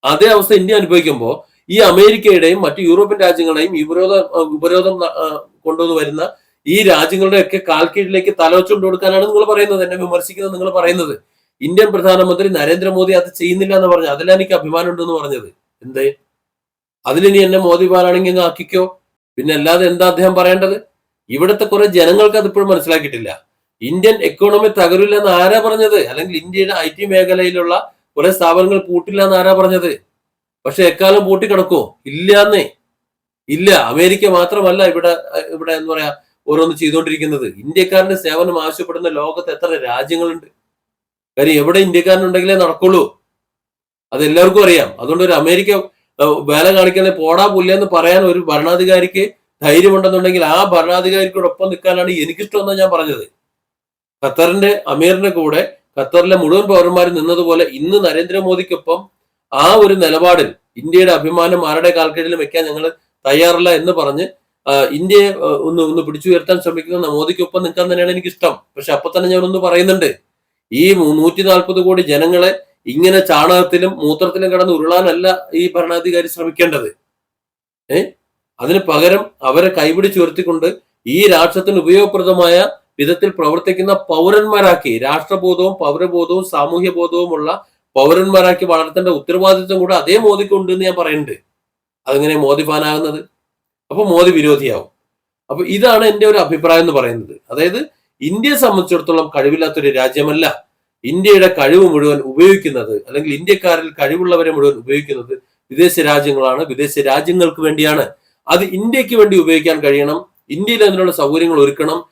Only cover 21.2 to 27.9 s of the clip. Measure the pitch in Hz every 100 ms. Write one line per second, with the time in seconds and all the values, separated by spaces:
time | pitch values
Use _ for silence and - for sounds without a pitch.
21.2 | _ 131 185 208 214 202 208 180 165 202
22.2 | 214 214 202 202 190 180 165 160 143 123
23.2 | 104 - _ _ _ _ 120 180 208 214
24.2 | 165 147 202 208 214 196 170 185 208 202
25.2 | 202 180 185 220 214 220 220 208 139 135
26.2 | 175 165 175 190 190 185 160 160 202 190
27.2 | 185 185 180 180 170 180 -